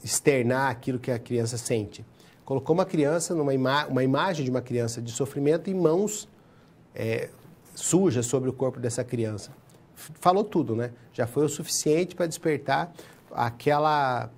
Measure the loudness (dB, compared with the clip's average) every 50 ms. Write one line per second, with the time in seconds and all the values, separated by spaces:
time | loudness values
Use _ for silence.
0 | -6 -4 -4 4 4 6 6 6 4 2 2 2 2 0 -2 -2 -4 -4 -4 -4
1 | -2 -4 -4 -4 -4 -4 -2 -2 -2 -2 -4 -6 -2 0 0 0 0 -4 -8 -14
2 | -18 -20 -20 -20 -20 -20 -20 -18 -6 -4 -4 -2 2 2 2 2 2 2 2 2
3 | 2 2 2 0 0 -2 -2 0 2 2 2 2 2 2 2 2 0 0 0 2
4 | 2 2 2 2 2 0 0 -2 -2 -2 -2 -2 -2 -2 -2 -2 -2 -2 -4 -6
5 | -8 -8 -4 -4 -4 -4 -2 0 2 2 2 2 0 -2 0 2 2 4 4 2
6 | 0 0 -4 -8 -12 -14 -20 -20 -20 -20 -20 -20 -20 -20 -20 -20 -20 -16 -10 -6
7 | -4 -2 -2 -2 -4 -8 -10 -18 -20 -20 -20 -20 -20 -20 -14 -8 0 2 2 4
8 | 4 4 2 2 0 0 0 0 0 -2 -2 -2 -2 -4 -2 -4 -6 -4 -4 -4
9 | -4 -4 -4 -2 -2 -4 -4 -8 -10 -14 -18 -20 -20 -20 -20 -20 -20 -20 -20 -20
10 | -20 -20 -14 2 4 4 4 4 2 0 0 0 0 0 0 -2 -2 -4 -8 -14
11 | -20 -10 -4 -4 -4 -2 0 0 0 0 0 -4 -6 -6 -6 0 2 2 2 2
12 | 2 -2 -2 -4 -4 -4 -4 -2 -2 -2 -2 0 0 -2 0 0 -2 -4 -10 -16
13 | -20 -20 -20 -20 -20 -8 -4 -2 -2 -2 -2 0 2 2 4 4 4 4 4 4
14 | 2 2 0 -2 -4 -6 -12